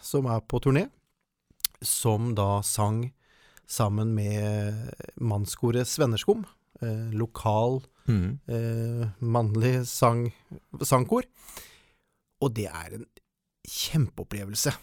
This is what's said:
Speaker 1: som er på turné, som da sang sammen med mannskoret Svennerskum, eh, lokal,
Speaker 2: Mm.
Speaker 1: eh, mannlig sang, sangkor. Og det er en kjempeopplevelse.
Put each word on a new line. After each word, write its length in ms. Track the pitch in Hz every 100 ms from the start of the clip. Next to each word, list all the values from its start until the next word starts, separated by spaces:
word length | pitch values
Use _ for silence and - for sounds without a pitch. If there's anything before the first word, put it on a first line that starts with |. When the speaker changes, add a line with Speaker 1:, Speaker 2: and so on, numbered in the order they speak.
Speaker 1:
som 220 | - 143 131
er 140 | 113
på 180 | - 123
turné, 280 | 139 139 233 _ _ _ _ _ _ _ - -
som 520 | - - 117 107 120 107
da 260 | 98 101
sang 500 | 101 - 104 110 123 - _ _ _ - -
sammen 460 | - 107 104 113
med 800 | 107 104 104 104 104 104 110 123 - - -
mannskoret 640 | 117 104 104 - 120 120 123
Svennerskum, 600 | - 135 110 - 226 196 _ _ -
eh, 300 | 117 110 113 107
lokal, 640 | 113 - 110 107 120 131 - _ -
Speaker 2:
Mm. 320 | 107 90 135 -
Speaker 1:
eh, 600 | 117 117 113 117 117 113 -
mannlig 640 | 120 117 110 110 123 127 123
sang, 460 | - 123 117 120 - - - _ 139
sangkor. 440 | 135 131 127 240 - _ - - - - _ _ _ _ _ -
Og 120 | 139
det 140 | 110 95
er 260 | 85 82
en 120 | 101 - - _ _ _ _ -
kjempeopplevelse. 1080 | - - 160 113 - 92 104 98 104 147 -